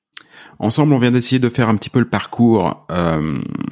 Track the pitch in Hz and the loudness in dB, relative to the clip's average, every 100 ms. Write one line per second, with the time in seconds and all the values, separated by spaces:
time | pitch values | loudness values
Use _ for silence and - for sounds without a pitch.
0 | _ - - - - - 104 110 151 139 | _ -20 -20 -20 -20 -6 -2 0 2 4
1 | 123 123 120 131 120 117 113 107 - 127 | 2 2 0 0 0 0 0 0 0 -2
2 | 117 104 - - 120 110 87 - - 87 | 0 -2 -4 2 4 4 0 -4 -6 -2
3 | 85 80 78 69 - - - | 0 -2 -2 -6 -8 -8 -8